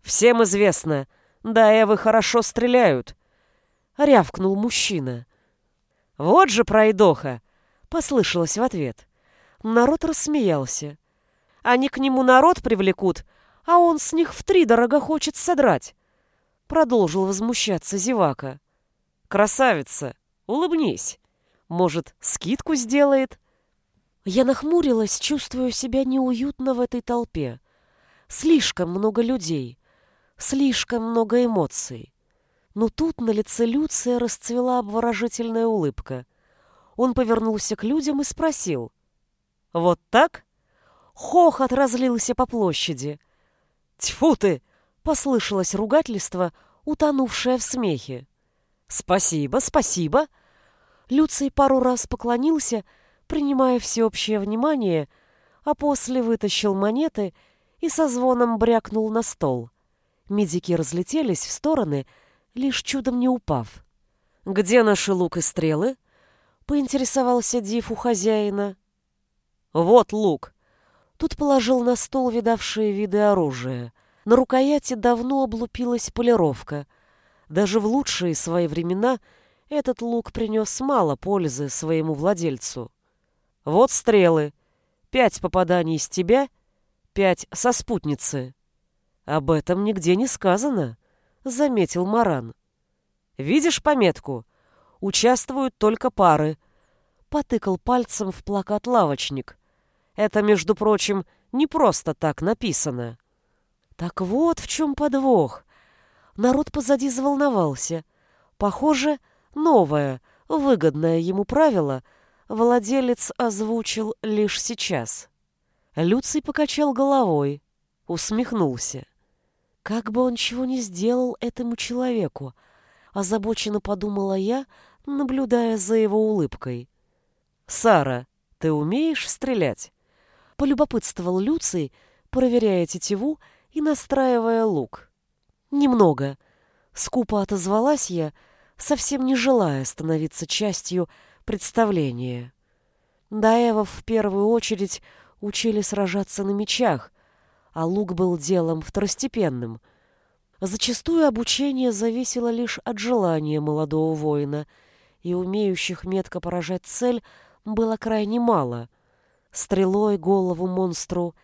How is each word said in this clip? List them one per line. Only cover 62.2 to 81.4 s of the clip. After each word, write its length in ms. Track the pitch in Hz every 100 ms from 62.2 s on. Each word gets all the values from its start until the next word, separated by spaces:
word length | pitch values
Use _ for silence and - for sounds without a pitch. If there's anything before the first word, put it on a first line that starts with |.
| _ _ _
лишь 280 | - 269 247
чудом 360 | - 277 254 247
не 100 | 247
упав. 560 | 254 - 139 110 - _ _ _ _ _ _
«Где 380 | - 190 185 240
наши 320 | 220 196 -
лук 220 | 185 175 180
и 40 |
стрелы?» 560 | - - 160 151 214 269 _ _ _ _ _ _ -
поинтересовался 920 | 294 262 269 254 269 247 247 - 240
Див 300 | 196 233 -
у 40 |
хозяина. 840 | 226 247 220 202 214 208 202 202 190 _ _ _ _ _ _ _ _ _
«Вот 400 | 160 170 240 214
лук!» 420 | 208 208 151 - _ _ _ _ _ _ _
Тут 200 | 330 -
положил 460 | 294 277 226 254
на 140 | 240 240
стол 320 | - 269 254
видавшие 640 | 226 226 226 - 214 214
виды 280 | 196 208 202
оружия. 720 | 208 196 156 127 127 127 120 _ _ _ -
На 100 | 240
рукояти 580 | 254 254 277 294 -
давно 500 | 240 240 233 247 269
облупилась 640 | 262 220 233 - 240 240 -
полировка. 760 | - 240 233 160 131 - 147 143 _ _ _ _ _ _
Даже 320 | 156 202 220
в 60 | 214
лучшие 480 | 254 277 - 180
свои 320 | 156 - 170 170
времена 540 | 156 170 185 233 254 _ _ _ _ _
этот 320 | 294 262 247
лук 300 | 233 233 -
принес 480 | - 220 214 214 -
мало 360 | 269 269 170 135
пользы 520 | - 202